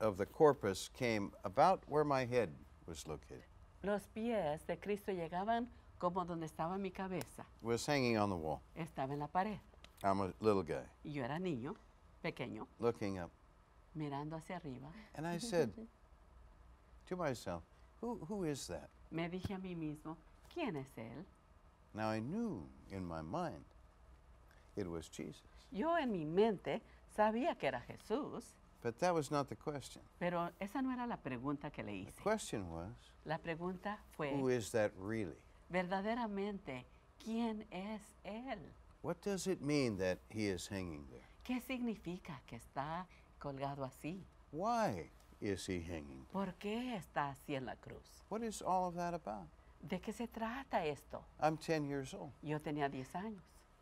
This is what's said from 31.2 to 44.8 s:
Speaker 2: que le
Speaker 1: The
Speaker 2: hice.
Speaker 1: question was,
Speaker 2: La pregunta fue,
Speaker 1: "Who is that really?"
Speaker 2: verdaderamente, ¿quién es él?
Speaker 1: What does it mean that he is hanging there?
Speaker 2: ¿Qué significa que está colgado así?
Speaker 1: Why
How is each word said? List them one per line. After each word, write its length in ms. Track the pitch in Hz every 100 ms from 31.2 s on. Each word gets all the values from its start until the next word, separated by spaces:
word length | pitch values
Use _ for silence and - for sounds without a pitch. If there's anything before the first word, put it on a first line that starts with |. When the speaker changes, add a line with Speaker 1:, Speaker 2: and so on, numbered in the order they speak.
| 139 123 135 139 151
Speaker 2:
que 100 | 135
le 80 | 107 98
Speaker 1:
The 60 | 98
Speaker 2:
hice. 120 | -
Speaker 1:
question 480 | 202 214 - 117 90
was, 220 | 82 92 120 - -
Speaker 2:
La 140 | - 160
pregunta 580 | 165 160 175 185 202 208 - -
fue, 140 | 147
Speaker 1:
"Who 180 | 143 131
is 200 | 123 101
that 200 | 113 104 90
really?" 380 | 98 110 90 - - - -
Speaker 2:
verdaderamente, 1120 | 180 180 196 208 240 220 196 208 190 151 127 120 - - -
¿quién 420 | 214 226 233 214 -
es 280 | 196 202 214 - -
él? 340 | 180 220 262 208 - - - -
Speaker 1:
What 140 | 143 175
does 240 | 202 190 190
it 140 | 175
mean 360 | 143 147 123 92
that 200 | 92 90 -
he 200 | 110 104
is 200 | 87 -
hanging 380 | 98 90 76 67
there? 140 | 62 - -
Speaker 2:
¿Qué 160 | - 247
significa 800 | - 254 240 202 170 180 - 131 -
que 100 | 117
está 500 | - 139 147 165 180 - - -
colgado 460 | 147 135 139 139
así? 380 | 131 - 147 185 - - -
Speaker 1:
Why 580 | 151 214 233